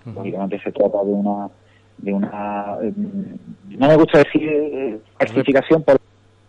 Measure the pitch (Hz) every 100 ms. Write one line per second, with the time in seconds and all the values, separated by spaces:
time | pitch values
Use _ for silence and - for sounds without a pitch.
0 | 117 101 95 87 98 101 104 104 101 104
1 | 101 101 101 101 101 _ _ _ _ _
2 | 101 98 104 101 104 101 101 101 110 101
3 | 104 98 - - - - - - 139 156
4 | 160 156 143 151 156 151 151 135 135 107
5 | - - 180 117 135 135 - 160 147 135
6 | _ _ _ _